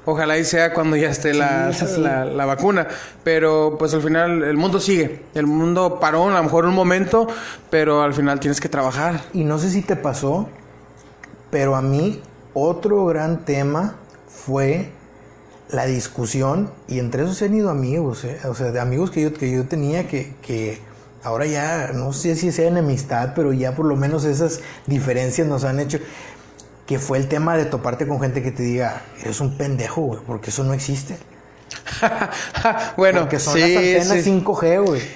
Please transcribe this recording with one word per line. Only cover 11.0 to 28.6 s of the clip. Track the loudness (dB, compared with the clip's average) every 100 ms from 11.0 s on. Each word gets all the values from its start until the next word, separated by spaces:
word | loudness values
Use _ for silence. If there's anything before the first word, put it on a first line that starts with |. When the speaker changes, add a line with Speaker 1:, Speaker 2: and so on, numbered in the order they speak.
| -20 -20 -20 -20 -6
Speaker 2:
pero | 0 2 2
a |
mí | 2 2 0 -2 -14 -20 -10
otro | -2 0 0 0 2 2
gran | 0 0 -2
tema | -2 0 0 0 -4 -6 -20 -20 -20
fue | -14 -4 0 0 0 -4 -12 -20 -20 -20 -20 -20 -20 -8
la | -4 -2
discusión, | -2 -4 -6 -4 0 0 0 -4 -8 -8
y | -4
entre | -4 -2
esos | -4 -2
se |
han | 0
ido | 0 0
amigos, | 0 -2 -2 -2 -4
¿eh? | -8 -8 -8
O | -4
sea, | -2
de | -2
amigos | -2 0 -2
que | 0
yo, | -2
que | -2 -2
yo | -2 -2
tenía | -2 -2 -2 -2
que, | -6 -8 -14
que | -8 -6 -6 -8 -16 -20 -20 -14
ahora | -6 -4 -2
ya, | -2 -2 -2 -4
no | -4 -6
sé | -4 -2
si | 0 0
sea | 2 2
enemistad, | 2 0 -2 -2 -2 -2 0
pero | 2
ya | 2 0 0
por | 0
lo |
menos | 2 0 0
esas | 0 0 0 -2 -12 -12 -4
diferencias | -2 0 0 0 0 0
nos | 0
han | 0 -2
hecho, | -2 -6 -8 -16 -18 -20 -20 -20 -20 -20 -6
que | -4
fue | 0 -2
el | 0
tema | 0 2 2
de | 0
toparte | -2 -4 -4 -2
con | -2
gente | -2 -2
que | -4
te | -4